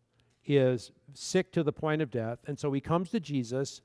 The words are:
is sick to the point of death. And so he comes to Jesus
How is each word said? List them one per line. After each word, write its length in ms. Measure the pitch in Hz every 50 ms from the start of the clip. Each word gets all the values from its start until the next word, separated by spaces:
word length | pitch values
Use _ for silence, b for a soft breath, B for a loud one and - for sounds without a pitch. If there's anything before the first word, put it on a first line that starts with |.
| _ _ _ _ _ _ _ _ _
is 480 | - 147 139 131 127 127 113 - - - _ _ - 139
sick 360 | - - - - 185 185 _ -
to 100 | 170 156
the 100 | 147 -
point 300 | - - 156 156 156 156
of 80 | 120
death. 300 | - 120 110 113 120 - -
And 120 | - 143 -
so 140 | - 147 139
he 80 | 139 -
comes 280 | 143 160 175 190 170
to 100 | - 226
Jesus 600 | 151 139 147 135 120 110 123 131 139 - - - _